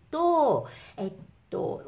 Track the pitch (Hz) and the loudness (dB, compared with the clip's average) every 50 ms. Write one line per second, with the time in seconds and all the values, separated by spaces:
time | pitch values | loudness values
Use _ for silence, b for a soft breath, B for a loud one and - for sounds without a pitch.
0 | _ _ - 311 339 349 339 320 294 247 170 120 B B B B B B B - | _ _ -2 0 2 4 4 4 4 4 2 2 B B B B B B B -8
1 | 196 190 - - - - - _ _ _ - 185 - - - - - | -8 -8 -8 -12 -18 -20 -20 _ _ _ -6 -4 -4 -4 -6 -6 -8